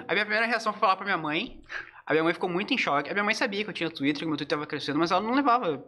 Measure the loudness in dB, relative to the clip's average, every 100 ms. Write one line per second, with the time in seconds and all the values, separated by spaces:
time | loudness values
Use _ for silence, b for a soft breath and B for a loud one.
0 | 0 0 2 2 2 0 -2 2 2 2
1 | 0 0 0 -2 -4 -12 -12 B B B
2 | 0 2 2 0 -2 -2 0 0 2 0
3 | 0 -2 0 0 -2 -2 -6 -4 -6 0
4 | 0 0 -2 -4 -2 -4 -4 -6 -2 0
5 | 2 2 2 2 4 2 2 -4